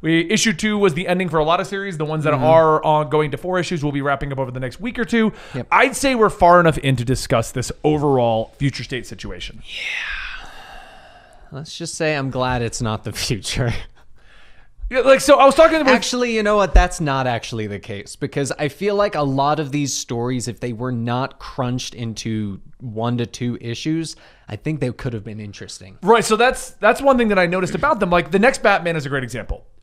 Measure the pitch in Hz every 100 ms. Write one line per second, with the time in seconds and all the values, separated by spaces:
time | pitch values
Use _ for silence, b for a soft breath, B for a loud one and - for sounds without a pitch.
0 | 160 165 165 - 226 175 214 208 202 139
1 | - 180 185 160 151 175 190 196 196 160
2 | 151 156 156 147 151 160 160 156 - 151
3 | 147 151 151 143 180 180 170 175 147 143
4 | 139 139 143 135 131 127 131 - 220 240
5 | 233 233 220 - B 131 117 190 262 240
6 | 277 247 214 - 175 175 170 139 139 127
7 | 120 127 - 123 113 127 120 - 147 151
8 | 143 131 120 113 110 - 143 - 120 127
9 | 101 - 104 90 - - - B B B
10 | B B B B B B B B B B
11 | B B B B - 139 156 - 165 -
12 | 160 151 135 127 127 127 117 - 120 107
13 | - 98 - 113 - - 123 110 - -
14 | - - b b b b b - - 254
15 | 247 269 277 277 269 269 320 320 277 247
16 | - 247 247 226 208 208 190 190 180 -
17 | 156 135 127 117 - 113 104 101 - 101
18 | - - 135 - 135 - 147 - 202 202
19 | 208 156 147 135 139 151 147 143 139 -
20 | - 120 120 127 120 104 123 110 127 123
21 | 117 120 131 - - - 127 123 - -
22 | 117 107 117 110 104 95 - - 127 107
23 | 117 120 117 - 123 120 120 113 156 160
24 | 160 - b b b 107 - 156 127 113
25 | 135 113 101 107 104 98 95 - 95 95
26 | 180 226 - 220 240 254 - - 208 240
27 | 277 254 226 196 180 185 180 180 285 302
28 | 190 175 165 196 233 262 220 196 170 165
29 | 139 139 123 123 95 85 - -